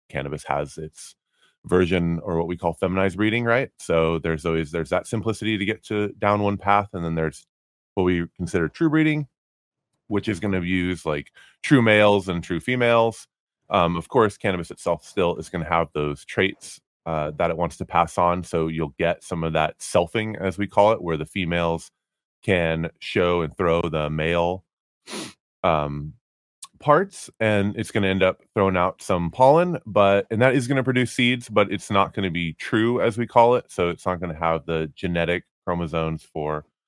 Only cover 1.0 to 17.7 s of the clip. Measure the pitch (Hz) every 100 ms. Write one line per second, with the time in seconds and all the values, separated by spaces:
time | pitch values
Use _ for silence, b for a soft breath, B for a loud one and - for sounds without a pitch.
1 | - - _ _ _ _ - 90 90 90
2 | 85 85 - 82 85 87 87 80 92 95
3 | 95 90 107 117 117 120 135 - - 82
4 | 82 82 82 80 85 82 76 85 80 90
5 | - 113 113 104 104 107 101 107 - 107
6 | 104 - 104 104 101 101 101 101 101 92
7 | 82 82 80 - _ _ _ _ _ -
8 | 90 90 85 - 175 190 82 - 165 156
9 | 156 151 143 _ _ _ _ _ _ _
10 | - 104 110 92 104 95 87 92 90 87
11 | 80 76 - b b b - 143 113 107
12 | 104 101 92 87 85 85 - 123 120 117
13 | 113 113 - _ _ _ - 98 85 87
14 | - 127 107 - 107 90 80 - - 82
15 | - - 87 82 82 90 82 85 82 76
16 | 73 71 - - 95 - - - _ _
17 | 82 80 76 76 85 82 85